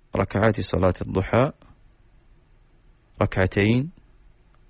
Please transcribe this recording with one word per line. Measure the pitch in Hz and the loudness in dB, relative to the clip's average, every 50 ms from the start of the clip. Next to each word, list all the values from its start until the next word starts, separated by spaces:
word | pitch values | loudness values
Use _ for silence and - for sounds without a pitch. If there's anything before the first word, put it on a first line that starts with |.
| _ _ - | _ _ -4
ركعات | 101 98 - - 101 104 113 104 - | -4 -4 -2 0 2 2 2 2 0
صلاة | 98 - - 87 92 90 87 - | -4 -4 -2 0 0 0 0 -2
الضحى | - - 98 92 92 - - 110 127 151 - _ - - - _ _ - _ _ _ _ _ _ _ _ _ _ _ _ _ _ _ _ _ _ _ _ _ _ _ _ _ - | -6 -4 -4 -4 -2 0 2 2 2 0 -2 _ -20 -20 -20 _ _ -20 _ _ _ _ _ _ _ _ _ _ _ _ _ _ _ _ _ _ _ _ _ _ _ _ _ -4
ركعتين | 95 101 - - 95 92 - 107 98 107 117 127 135 165 - - _ _ _ _ _ - _ _ _ _ _ _ _ - | -4 -2 0 0 0 0 2 2 2 2 2 2 0 -4 -8 -18 _ _ _ _ _ -20 _ _ _ _ _ _ _ -4